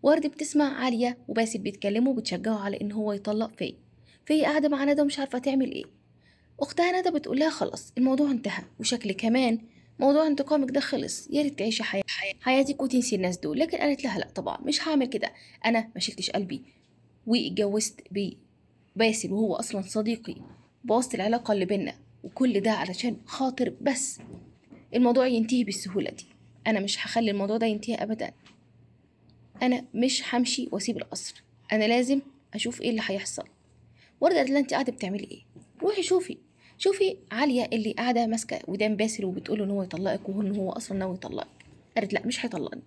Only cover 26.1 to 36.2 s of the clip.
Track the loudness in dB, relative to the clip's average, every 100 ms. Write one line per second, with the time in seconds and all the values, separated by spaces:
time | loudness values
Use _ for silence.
26.1 | -6 -20 _ -20 _ -2 0 0 -4 -2
27.1 | 0 0 0 0 0 0 0 -4 -4 -4
28.1 | -4 -6 -10 -20 _ _ _ _ _ _
29.1 | _ _ -20 -20 -2 0 0 -2 0 0
30.1 | 0 -2 0 0 -2 -4 -4 -4 -6 -6
31.1 | -10 -12 -16 _ _ _ 2 4 4 4
32.1 | 0 -2 -20 _ -6 -6 -4 -2 -2 -2
33.1 | -4 -4 -8 -12 _ _ _ -20 _ -20
34.1 | _ 2 4 4 2 2 0 -2 -4 -6
35.1 | -6 -8 -16 _ -20 -20 _ -2 0 2
36.1 | 2